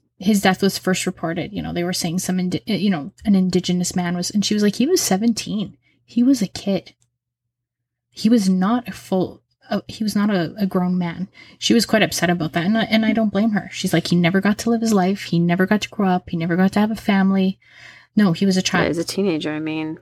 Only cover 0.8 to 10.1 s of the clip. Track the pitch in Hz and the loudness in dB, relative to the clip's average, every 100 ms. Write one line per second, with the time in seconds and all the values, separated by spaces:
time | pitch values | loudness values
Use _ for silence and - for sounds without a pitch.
0.8 | - 185 - - 165 170 - 202 160 170 | -2 -2 -2 -6 -6 -4 -6 -6 -6 -4
1.8 | 175 185 175 175 - 185 180 160 - 196 | -4 -4 -4 -4 -2 -2 -2 -4 -4 -2
2.8 | 202 175 139 - 220 190 185 180 180 180 | 0 0 -4 -14 -4 0 2 0 0 -2
3.8 | 175 185 175 175 175 214 190 208 208 202 | -2 -2 -2 -4 -4 -2 0 2 2 2
4.8 | 254 359 - 190 233 214 - 196 190 - | 2 2 2 0 0 -2 -4 -6 -6 -10
5.8 | _ _ _ - 240 277 190 - - 190 | _ _ _ 0 2 2 0 -4 -4 -4
6.8 | - - _ _ _ _ _ _ _ _ | -4 -20 _ _ _ _ _ _ _ _
7.8 | _ _ _ - 220 240 190 185 185 240 | _ _ _ -4 2 4 4 2 2 0
8.8 | 240 - - 190 175 - _ _ - 208 | -2 -12 -4 -2 -2 -6 _ _ -6 -6
9.8 | - - 214 | -6 -6 -2